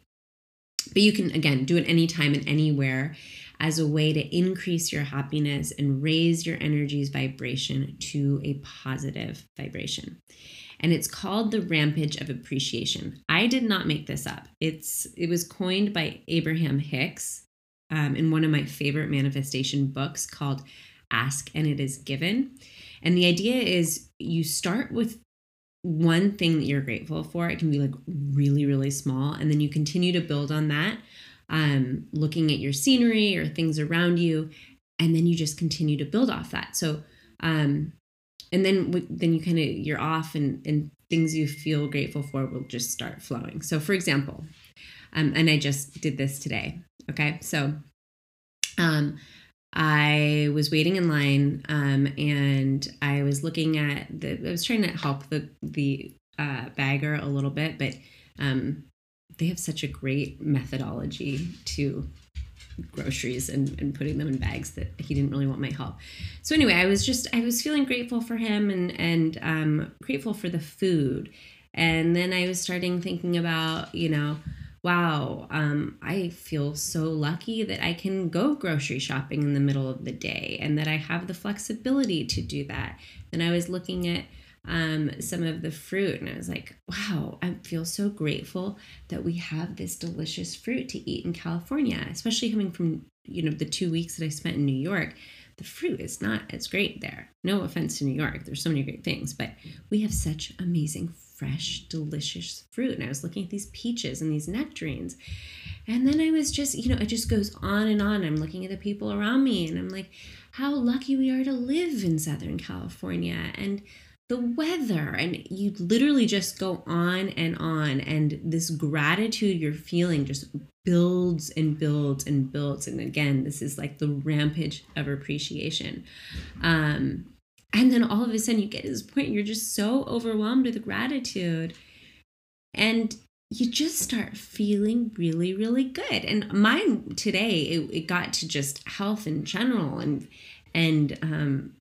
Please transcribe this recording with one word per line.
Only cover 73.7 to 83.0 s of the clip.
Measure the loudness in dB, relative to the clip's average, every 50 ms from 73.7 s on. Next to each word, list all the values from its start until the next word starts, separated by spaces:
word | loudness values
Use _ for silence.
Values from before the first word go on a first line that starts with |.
| -2 -4 -6 -6 -4
you | -2 0 2
know, | 2 2 0 0 -2 -4 -6 -10 -12 -12 -12 -16 -12 -6 0
wow, | 2 2 4 4 2 2 0 0 -2 -4 -6 -8 -6
um, | -2 0 0 2 0 0 -2 -4 -6 -8
I | -6 -4 -2 -2 -2 -4
feel | -6 -10 -10 -6 -4 -2 -2 -2 -2
so | -4 -4 -4 -2 -2 -2 0
lucky | 0 0 0 0 -2 -2 -4 -4 -4 -2 -2
that | -2 -2 -2 -2
I | -2 -2
can | -2 -2 -2 0 0 0 0
go | 2 2 2 2 2
grocery | 2 0 0 0 0 0 -2 -4 -4
shopping | -4 -2 -2 -4 -4 -2 -2 0 2
in | 2 4
the | 4
middle | 4 4 4 2 0 -2
of | -4 -6 -6
the | -8 -8
day | -6 -4 -4 -4 -4 -6 -6 -6 -4
and | -2 0 0 0
that | 0 0
I | -2
have | -2 -2 -4 -4 -4 -4
the | -6 -8
flexibility | -8 -6 -6 -6 -6 -6 -8 -8 -4 -2 0 2 2 2 2 0 -2 -2
to | -2 -4 -4
do | -4 -4 -4 -6 -6
that. | -6 -6 -6 -6 -8 -10 -14